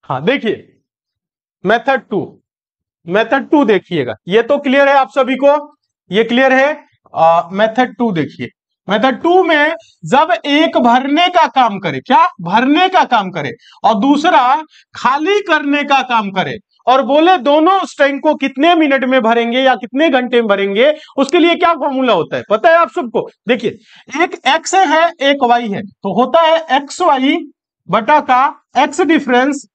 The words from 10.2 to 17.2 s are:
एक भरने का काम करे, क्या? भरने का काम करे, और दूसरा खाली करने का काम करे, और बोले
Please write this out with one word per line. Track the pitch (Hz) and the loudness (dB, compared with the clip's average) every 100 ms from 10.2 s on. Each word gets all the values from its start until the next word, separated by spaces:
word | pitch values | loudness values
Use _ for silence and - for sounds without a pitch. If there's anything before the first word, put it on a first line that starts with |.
| 311 330 294 | 2 -2 0
एक | 285 320 330 | 0 0 2
भरने | 240 247 269 294 349 | 2 2 0 0 0
का | 359 302 | 2 0
काम | 269 240 269 | 2 0 -2
करे, | 190 135 | -6 -8
क्या? | - 277 339 - | 0 2 2 -2
भरने | 170 208 254 302 370 | -4 0 2 2 2
का | 370 | 0
काम | 262 233 185 | 0 -2 -2
करे, | 175 143 - _ _ | -8 -10 -12 _ _
और | 196 | 0
दूसरा | 220 269 285 330 320 247 294 302 _ _ | 0 2 2 2 2 2 0 -4 _ _
खाली | - 240 277 311 415 | -4 -2 -2 0 -2
करने | 392 311 294 285 | 0 -2 0 -2
का | 285 277 | 0 -2
काम | 254 175 196 | 0 -2 -2
करे, | 190 151 113 _ _ - | -6 -6 -8 _ _ 0
और | 262 | 0
बोले | 233 285 | 2 2